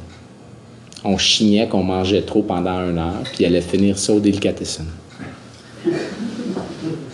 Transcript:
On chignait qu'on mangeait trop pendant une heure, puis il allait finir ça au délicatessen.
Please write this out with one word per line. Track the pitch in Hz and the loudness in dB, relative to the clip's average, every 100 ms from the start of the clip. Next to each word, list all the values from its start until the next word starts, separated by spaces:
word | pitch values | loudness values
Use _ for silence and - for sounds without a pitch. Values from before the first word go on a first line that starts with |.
| - - - - - - - - - - 104 | -12 -20 -20 -20 -20 -20 -20 -20 -20 -6 0
On | 95 | 2
chignait | - - 107 104 113 | 2 4 6 6 4
qu'on | 101 | 2
mangeait | 92 92 92 98 | 2 0 2 2
trop | - 107 | 2 0
pendant | 104 90 90 92 90 | 0 0 0 0 -2
une | 85 | -2
heure, | 82 101 | -2 -4
puis | 135 - | -8 0
il | 90 | 2
allait | 87 | 2
finir | 85 95 101 95 | 2 2 2 2
ça | - | 2
au | 107 | 4
délicatessen. | 101 98 98 - 98 - 80 - - - - - - - - - - 349 - - - - - 190 - - 160 156 131 | 4 2 -2 -2 -6 -8 -8 -10 -16 -16 -16 -16 -20 -20 -20 -6 -2 -2 -4 -8 -8 -6 -6 -6 -8 -8 -8 -8 -10